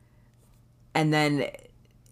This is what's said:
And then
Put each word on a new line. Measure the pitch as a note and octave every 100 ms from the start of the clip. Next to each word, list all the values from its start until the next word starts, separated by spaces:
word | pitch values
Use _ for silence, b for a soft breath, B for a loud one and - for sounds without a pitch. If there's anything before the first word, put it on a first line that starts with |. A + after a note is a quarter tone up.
| b b b b _ - _ _ _
And | D#3 D#3
then | D3+ D3 C#3+ - - - - - _ -